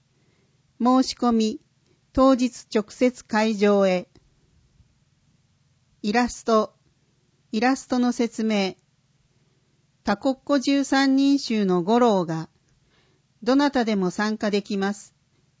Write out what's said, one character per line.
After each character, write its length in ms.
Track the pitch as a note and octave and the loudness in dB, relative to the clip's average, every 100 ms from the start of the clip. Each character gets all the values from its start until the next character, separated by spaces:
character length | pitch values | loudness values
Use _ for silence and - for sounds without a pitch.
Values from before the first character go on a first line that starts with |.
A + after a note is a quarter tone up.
| _ _ _ _ _ _ _ - | _ _ _ _ _ _ _ -4
申 240 | A#3 B3+ | 2 2
し 120 | C4 | 0
込 180 | - A#3+ | -2 0
み、 280 | A3+ A3 B3+ _ _ _ _ _ | 0 0 -4 _ _ _ _ _
当 220 | - C4 | 2 4
日 320 | C4 B3 - - | 4 0 -6 -6
直 120 | A3 G#3 | -4 -4
接 340 | - B3 B3 | 0 -2 -2
会 300 | - G#3+ A3 | -6 -2 -2
場 320 | G#3+ G#3 G3+ G3 | 2 2 4 2
へ。 220 | F3+ - _ _ _ _ _ _ _ _ _ _ _ _ _ _ _ _ _ _ _ | 0 -4 _ _ _ _ _ _ _ _ _ _ _ _ _ _ _ _ _ _ _
イ 100 | G#3+ | -4
ラ 160 | A3+ B3 | -2 -2
ス 160 | - | -4
ト、 300 | - A3 - _ _ _ _ _ _ _ _ | 0 0 0 _ _ _ _ _ _ _ _
イ 80 | G#3+ | -2
ラ 160 | A#3+ C4 | 0 -2
ス 100 | - | -2
ト 140 | B3+ | -2
の 100 | B3 | 0
説 320 | A#3+ A#3 - | 0 -4 -4
明。 320 | A3 G#3 F#3+ - _ _ _ _ _ _ _ _ _ _ _ _ | -2 -2 -2 -6 _ _ _ _ _ _ _ _ _ _ _ _
タ 140 | - G3+ | -6 -4
コ 160 | C#4 | -2
ッ 60 | C4 | -4
コ 140 | - C#4+ | -2 -2
十 240 | C4 C#4 | 0 0
三 320 | C4+ C4+ C4+ | 0 0 2
人 240 | C4+ C#4 C#4 | 2 2 0
衆 260 | - A3 | 0 -2
の 200 | G3 F3+ | 0 0
五 160 | E3+ A#3 | 2 2
郎 260 | A#3+ G3 E3 | 4 2 -2
が、 220 | D#3+ D#3+ _ _ _ _ _ _ _ _ _ | -6 -10 _ _ _ _ _ _ _ _ _
「ど 100 | G#3 | -2
な 160 | C4+ C#4+ | 2 2
た 140 | C4+ | 0
で 100 | A3+ | -2
も 160 | G#3+ F3+ | 0 -2
参 280 | - G#3+ G#3+ | -2 -4 -4
加 120 | G#3+ | -2
で 120 | G3+ | -4
き 140 | G3 G3+ | -4 -4
ま 160 | G3 | -4
す。 220 | G#3 - _ _ _ _ _ | -6 -12 _ _ _ _ _